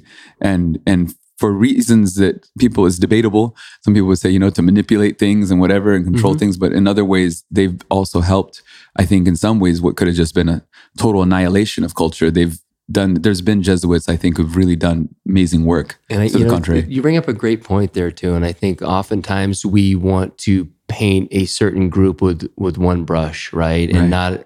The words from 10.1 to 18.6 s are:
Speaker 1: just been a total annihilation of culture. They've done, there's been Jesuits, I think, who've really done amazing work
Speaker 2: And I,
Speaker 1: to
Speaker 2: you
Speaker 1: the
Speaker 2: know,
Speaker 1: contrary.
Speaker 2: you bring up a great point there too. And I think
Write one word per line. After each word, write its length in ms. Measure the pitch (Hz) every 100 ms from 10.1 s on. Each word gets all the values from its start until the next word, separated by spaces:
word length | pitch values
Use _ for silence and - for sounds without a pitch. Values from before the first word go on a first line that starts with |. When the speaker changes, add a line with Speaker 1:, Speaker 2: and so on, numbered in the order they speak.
| 85
Speaker 1:
just 200 | 82 87
been 120 | 82
a 140 | 82 - _ _ -
total 240 | 113 98
annihilation 600 | 92 92 90 98 110 -
of 120 | 85 -
culture. 340 | 80 - 82
They've 300 | 87 85 82 _ _ -
done, 240 | 107 95 85
there's 260 | 107 92
been 220 | 92 104
Jesuits, 440 | 92 90 87 85 -
I 100 | 85
think, 200 | 90 80
who've 180 | 80 87
really 200 | 90 82
done 340 | 87 82 78 - -
amazing 380 | 95 87 82 82
work 320 | 85 - - -
Speaker 2:
And 100 | 104
I, 60 | 107
Speaker 1:
to 60 |
Speaker 2:
you 60 | -
Speaker 1:
the 20 | 117
Speaker 2:
know, 60 |
Speaker 1:
contrary. 320 | 117 85 80 80
Speaker 2:
you 140 | 131
bring 160 | 147 165
up 100 | 147
a 60 |
great 300 | 104 113 113
point 300 | - 98 98
there 180 | 92 87
too. 240 | - 90 85
And 100 | 87
I 60 |
think 320 | 85